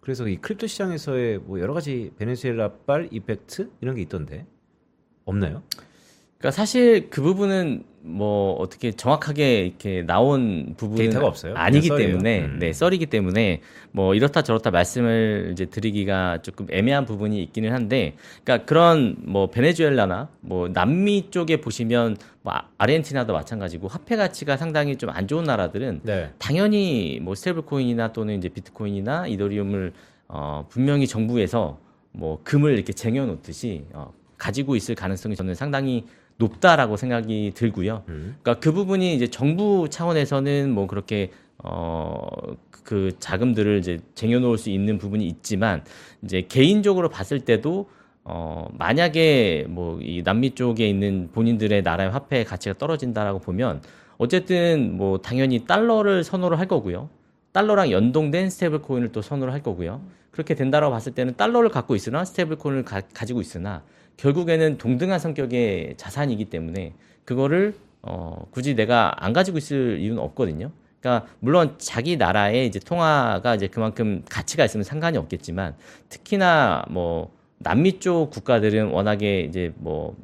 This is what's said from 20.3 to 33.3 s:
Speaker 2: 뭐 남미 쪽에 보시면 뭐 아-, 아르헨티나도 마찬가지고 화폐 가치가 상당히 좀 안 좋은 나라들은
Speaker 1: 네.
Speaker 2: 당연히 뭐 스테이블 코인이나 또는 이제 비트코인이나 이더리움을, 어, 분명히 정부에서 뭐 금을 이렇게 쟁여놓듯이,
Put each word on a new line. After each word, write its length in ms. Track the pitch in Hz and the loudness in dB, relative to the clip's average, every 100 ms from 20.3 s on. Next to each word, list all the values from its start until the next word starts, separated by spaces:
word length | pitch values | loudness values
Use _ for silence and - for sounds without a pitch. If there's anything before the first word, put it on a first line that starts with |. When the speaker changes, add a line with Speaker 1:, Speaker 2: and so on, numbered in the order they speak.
| - | -14
Speaker 2:
뭐 280 | - 90 87 | -6 -4 -2
남미 600 | 90 98 165 202 202 196 | 2 2 4 2 2 0
쪽에 260 | 185 165 156 | -4 0 0
보시면 580 | 139 - 113 120 117 107 - _ | -2 -4 0 2 2 -2 -10 _
뭐 100 | 107 | -6
아-, 160 | - - _ | -6 -8 _
아르헨티나도 540 | 107 156 147 139 117 | 2 2 0 -4 -2
마찬가지고 560 | 85 73 110 95 82 95 | -2 -4 -8 -8 -8 -10
화폐 260 | 170 - 226 | -10 -4 -2
가치가 400 | 190 - 147 135 | -2 -2 -4 -2
상당히 360 | 165 151 147 135 | -2 -2 -2 -2
좀 140 | 120 | -6
안 160 | 73 98 | -4 -2
좋은 160 | 156 | -2
나라들은 560 | 165 113 90 101 127 78 | 0 0 0 -2 -6 -6
Speaker 1:
네. 260 | 110 98 78 - | -4 -4 -4 -10
Speaker 2:
당연히 800 | - 151 208 208 190 127 85 62 | -2 2 2 2 2 0 -2 -6
뭐 120 | 82 | -8
스테이블 280 | 101 - 170 | -6 -4 -6
코인이나 500 | 147 139 127 117 113 | -4 -2 0 0 -2
또는 240 | 113 107 104 | -4 -4 -4
이제 120 | 90 | -6
비트코인이나 760 | - - - 104 101 101 156 180 | -10 -16 -8 -6 -4 -4 -4 -4
이더리움을, 680 | 101 101 101 98 101 92 - - _ _ | -2 -2 -2 -2 -4 -4 -8 -20 _ _
어, 380 | 73 73 73 76 | -10 -8 -8 -8
분명히 380 | 120 131 143 135 | -2 2 2 2
정부에서 720 | 110 110 120 98 120 87 71 _ _ _ | 0 0 0 0 0 -2 -6 _ _ _
뭐 280 | - 80 78 | -10 -8 -8
금을 300 | - 143 147 | 0 4 4
이렇게 180 | 123 95 | 2 0
쟁여놓듯이, 920 | 98 117 123 131 | -4 -2 -2 -2